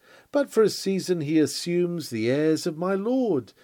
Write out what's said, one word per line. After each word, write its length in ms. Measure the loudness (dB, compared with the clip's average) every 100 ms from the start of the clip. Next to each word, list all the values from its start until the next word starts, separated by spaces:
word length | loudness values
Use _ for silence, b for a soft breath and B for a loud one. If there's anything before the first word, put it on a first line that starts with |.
| b b b
But 180 | -2 0
for 140 | 2
a 60 | 2
season 520 | 2 -2 -2 -2 -2
he 180 | 2 2
assumes 720 | 2 0 -2 0 0 -4 -6
the 200 | -2 0
airs 360 | 2 2 0 -2
of 120 | -4
my 180 | -2 -2
lord, 580 | 0 0 0 0 -4 b